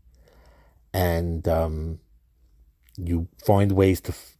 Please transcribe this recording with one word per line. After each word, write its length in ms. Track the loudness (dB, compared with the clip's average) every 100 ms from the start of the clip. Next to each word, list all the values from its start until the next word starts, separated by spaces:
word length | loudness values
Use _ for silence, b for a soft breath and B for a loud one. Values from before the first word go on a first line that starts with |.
| _ b b b b b b b _
And, 540 | -2 0 0 -2 -4 -2
um, 540 | 0 -2 -4 -8 -10 _ _ _ _ _ _ _ _ _ -10
you 320 | -4 -4 -4 _
find 280 | 2 4 4
ways 280 | 4 4 2
to, 100 | -4
f-, 240 | -12 -16